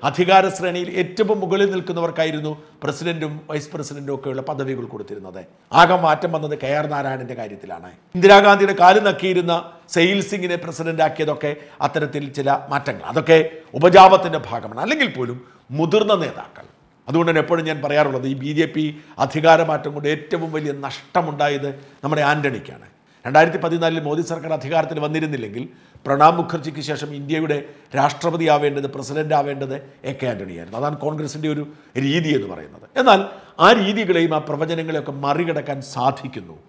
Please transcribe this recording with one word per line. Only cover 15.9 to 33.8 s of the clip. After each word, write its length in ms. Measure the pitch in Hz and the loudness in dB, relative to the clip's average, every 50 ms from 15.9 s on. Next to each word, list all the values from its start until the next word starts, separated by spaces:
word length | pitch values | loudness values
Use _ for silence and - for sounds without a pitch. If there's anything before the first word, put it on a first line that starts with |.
| 156 214 214 202 214 190 165 | 2 2 4 4 2 0 0
നേതാക്കൾ, 420 | 131 107 - - - - - - - _ _ _ _ _ _ _ - | -4 -8 -12 -16 -18 -18 -20 -20 -20 _ _ _ _ _ _ _ -2
അതുകൊണ്ട് 220 | 135 165 170 165 | 0 0 2 2
തന്നെ 120 | 165 160 151 | 2 0 2
എപ്പോഴും 200 | 156 170 165 160 156 | 0 0 -2 -2 -4
ഞാൻ 100 | 160 147 135 | -6 -6 -4
പറയാറുള്ളത്, 400 | 147 147 147 151 143 131 127 123 135 139 | 0 2 2 2 2 0 -4 -4 -4 -6
ഈ 20 | 135 131 | -6 -6
ബി 80 | 143 151 147 | -6 0 0
ജെ 80 | 160 156 - | -2 0 0
പി 80 | 147 156 151 147 - - - - - - | -4 -4 -4 -6 -10 -18 -20 -4 -4 -4
അധികാരമാറ്റം 680 | 139 - 156 151 160 165 160 165 156 156 147 151 151 147 | -2 -2 0 6 6 6 6 4 0 -2 -4 -4 -8 -10
കൊണ്ട് 140 | 147 147 143 156 | -6 -4 -4 -4
ഏറ്റവും 360 | 151 151 - - 170 165 160 156 156 | -4 -4 -6 -6 -6 -6 -4 -6 -6
വലിയ 160 | 156 147 139 139 139 | -6 -6 -8 -8 -8
നഷ്ടമുണ്ടായത് 840 | 135 127 - - - _ 180 175 160 147 143 147 147 147 139 135 143 131 - - - - _ - | -12 -12 -12 -18 -2 _ 0 0 0 -2 -2 0 0 0 -2 -4 -8 -10 -10 -16 -20 -20 _ -4
നമ്മുടെ 200 | 143 156 151 147 139 147 | -2 0 0 2 2 2
ആന്റണിക്കാണ്. 540 | 151 143 143 120 104 87 - 67 60 53 - _ _ _ _ _ _ _ | 2 0 -2 -4 -4 -10 -14 -20 -20 -20 -20 _ _ _ _ _ _ _
രണ്ടായിരത്തി 360 | 120 135 151 160 165 160 - 147 | 2 6 6 6 6 2 -4 -4
പതിനാലിൽ 380 | 170 160 170 165 165 165 165 151 | -2 -2 0 0 0 -2 -2 -4
മോദി 160 | 147 147 156 170 165 | -4 -4 -4 -4 -6
സർക്കാർ 220 | 165 165 139 160 160 | -6 -10 -6 -6 -6
അധികാരത്തിൽ 420 | 151 123 135 160 165 156 156 165 151 147 | -6 -6 -2 -2 -2 -2 -2 -4 -4 -4
വന്നിരുന്നില്ലെങ്കിൽ 580 | 151 151 160 156 156 147 135 117 104 98 117 131 170 - - _ _ _ - _ | -2 -2 -2 -4 -4 -4 -6 -8 -8 -10 -12 -12 -12 -16 -20 _ _ _ -14 _
പ്രണാബ് 300 | 139 139 139 147 156 170 170 | -2 2 6 6 6 6 4
മുഖർജിക്ക് 440 | 170 170 - 165 139 156 151 139 143 - | -2 -4 -6 -8 -8 -8 -10 -10 -8 -8
ശേഷം 220 | 151 127 143 147 147 143 | -6 -6 -8 -10 -10 -12
ഇന്ത്യയുടെ 380 | 143 139 156 156 160 160 147 143 139 - - - - _ - 135 | -6 -4 -2 -2 -2 -2 -4 -4 -4 -10 -18 -20 -20 _ -2 0
രാഷ്ട്രപതിയാവേണ്ടത്, 880 | 135 147 135 - - 170 165 170 165 160 151 147 147 147 139 139 139 135 131 | 0 0 0 -2 -4 -4 -2 0 2 2 2 4 2 0 -2 -2 -6 -6 -8
പ്രസിഡന്റ് 400 | 135 135 113 143 151 156 156 160 147 | -10 -10 -8 -6 -6 -4 0 0 0
ആവേണ്ടത് 360 | 143 143 143 135 139 135 131 139 135 - - _ - - | 0 -2 -6 -8 -8 -8 -8 -10 -12 -16 -20 _ -12 -12
എ 20 | 120 - | -10 -6
കെ 60 | - 123 117 | -6 -6 -6
ആന്റണിയായിരുന്നു. 460 | 98 95 92 90 85 85 85 101 117 | -6 -8 -12 -12 -14 -16 -12 -10 -6
അതാണ് 160 | 135 147 151 143 139 | -6 -6 -6 -4 -6
കോൺഗ്രസിന്റെ 440 | 147 156 156 151 143 - 151 156 156 151 | -6 -6 -6 -8 -8 -10 -8 -6 -6 -6
ഒരു 80 | 147 147 147 - - _ _ _ 123 135 | -6 -8 -10 -14 -20 _ _ _ -4 -2
രീതി 260 | 139 143 170 165 156 143 | 0 0 0 0 0 0
എന്ന് 120 | 127 98 95 90 | -2 -2 -4 -12
പറയുന്നത്. 320 | 80 78 - - - - - _ - | -14 -16 -18 -20 -20 -20 -10 _ 0
എന്നാൽ 220 | 254 262 208 190 196 196 - - - - - - 160 | 6 6 6 6 4 -2 -10 -16 -20 -20 -2 4 6
ആ 60 | 190 240 233 | 6 6 6